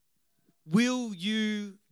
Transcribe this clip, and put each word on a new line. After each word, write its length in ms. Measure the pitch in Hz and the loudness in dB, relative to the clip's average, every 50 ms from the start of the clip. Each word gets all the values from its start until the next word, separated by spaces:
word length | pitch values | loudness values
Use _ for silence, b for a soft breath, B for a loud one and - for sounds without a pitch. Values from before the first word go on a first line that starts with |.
| _ _ _ _ _ _ _ _ _ _ _ _ _ | _ _ _ _ _ _ _ _ _ _ _ _ _
will 480 | 156 160 226 240 247 254 254 240 220 196 | 2 4 4 4 4 2 0 -2 -6 -6
you 600 | 165 180 214 220 220 214 214 214 208 208 202 185 - _ _ | -6 -4 -2 -2 0 0 0 -2 -4 -6 -10 -14 -18 _ _